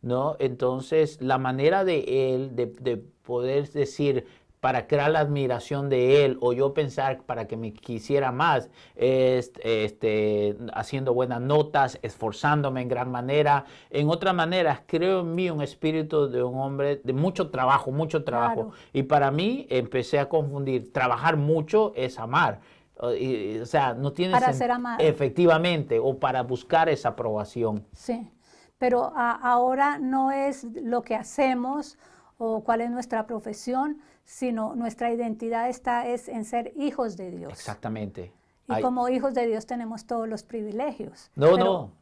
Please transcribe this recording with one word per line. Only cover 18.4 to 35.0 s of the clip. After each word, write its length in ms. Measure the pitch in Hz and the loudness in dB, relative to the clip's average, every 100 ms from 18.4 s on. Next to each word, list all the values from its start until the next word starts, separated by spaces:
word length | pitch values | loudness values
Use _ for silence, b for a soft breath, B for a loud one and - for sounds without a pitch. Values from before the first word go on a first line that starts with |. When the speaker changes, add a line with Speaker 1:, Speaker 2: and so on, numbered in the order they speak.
| 120 | 0
Speaker 2:
Claro. 160 | 226 110 B B | 0 -6 B B
Speaker 1:
Y 100 | 139 | -4
para 260 | 131 147 139 | 2 4 4
mí, 360 | 143 196 262 - | 2 0 -2 -2
empecé 480 | 127 120 131 120 143 | -2 0 -2 0 0
a 100 | 135 | 2
confundir, 640 | 165 143 139 135 127 - | 0 0 -4 -2 -2 -2
trabajar 440 | - 127 120 151 156 | -2 0 2 2 2
mucho 560 | 147 160 156 214 214 | 2 2 2 2 2
es 240 | - 127 - | 0 -4 -4
amar. 420 | 113 135 156 98 b b b _ | -2 2 2 -2 b b b _
O, 140 | 120 | -4
y, 120 | 117 131 120 101 110 | -2 -2 -2 -4 -6
y, 20 | |
o 60 | 117 | -2
sea, 280 | 160 135 | 0 0
no 180 | 117 139 | 0 -4
tiene 180 | 143 180 | -2 2
Speaker 2:
Para 160 | 240 254 | 4 4
Speaker 1:
sen-, 60 | |
Speaker 2:
ser 160 | - 247 | 2 0
amado. 240 | 240 247 226 | -2 -2 2
Speaker 1:
efectivamente, 1000 | 156 147 139 135 175 160 175 165 135 113 | 2 4 0 4 6 6 4 0 0 2
o 180 | 127 131 | 2 0
para 240 | 135 127 | 0 0
buscar 460 | 127 127 - 165 165 | -2 -6 0 2 4
esa 220 | 127 120 | 2 0
aprobación. 720 | 110 113 107 104 - 113 107 107 | -2 -2 -2 -4 -2 -2 -2 -8
Speaker 2:
Sí, 360 | - - 233 214 _ b b b _ | -18 -8 -6 -8 _ b b b _
pero 340 | 254 240 - | 0 2 0
a-, 180 | 311 240 | -2 -2
ahora 680 | 233 247 247 247 262 277 294 | 0 2 4 4 4 2 0
no 340 | 262 269 262 | -2 0 2
es 320 | 277 277 269 | 0 -2 -4
lo 380 | 240 233 247 240 | -10 -8 -2 -2
que 120 | 233 | -2
hacemos 840 | 220 220 - 277 254 247 294 294 - b b b _ | -6 -6 0 0 2 -2 -6 -8 -14 b b b _
o 260 | 226 220 | -4 -4
cuál 160 | 220 226 | 0 -2
es 100 | 233 | 0
nuestra 360 | 240 240 220 220 | -6 -4 -6 -4
profesión, 720 | 226 226 208 - 254 294 302 B B | -8 -8 -10 -4 -2 -2 -6 B B
sino 500 | _ - 254 220 220 | _ -6 -4 -2 -4
nuestra 380 | 240 233 233 | -4 -6 -4